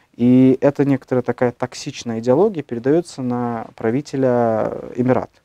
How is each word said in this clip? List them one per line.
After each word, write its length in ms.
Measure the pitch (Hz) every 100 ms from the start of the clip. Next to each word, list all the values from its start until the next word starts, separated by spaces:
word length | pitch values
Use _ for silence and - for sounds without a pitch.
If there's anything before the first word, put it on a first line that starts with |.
| _
И 420 | - 120 127 131 131
эта 240 | 139 139
некоторая 380 | 139 135 - 127
такая 300 | 120 117 123
токсичная 680 | - 127 - - - - 226
идеология 420 | 233 139 220 175
передается 600 | - 117 123 160 165 -
на 440 | 127 123 120 117 -
правителя 960 | - 113 123 151 135 131 120 117 110 110 - -
Эмират. 360 | - 123 127 - _